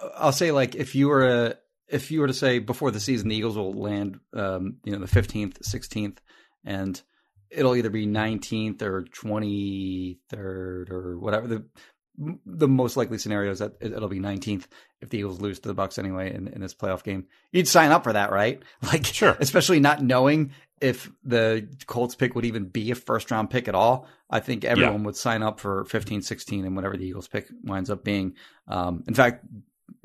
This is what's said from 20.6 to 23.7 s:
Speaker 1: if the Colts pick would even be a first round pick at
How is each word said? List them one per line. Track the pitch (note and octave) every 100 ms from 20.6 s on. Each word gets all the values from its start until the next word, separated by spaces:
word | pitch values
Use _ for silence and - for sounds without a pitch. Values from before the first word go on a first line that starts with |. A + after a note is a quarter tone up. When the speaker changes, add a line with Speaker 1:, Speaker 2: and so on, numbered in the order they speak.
| _ -
Speaker 1:
if | C3+ - - -
the | C3+ A#2+ A2+ A2+ G#2+ C3 -
Colts | A#2+ A#2+ -
pick | B2+ A#2+
would | A#2
even | A2+ F#2+
be | A2 A2
a | A#2+
first | - A2 -
round | A2+ G#2+
pick | B2+
at | A#2+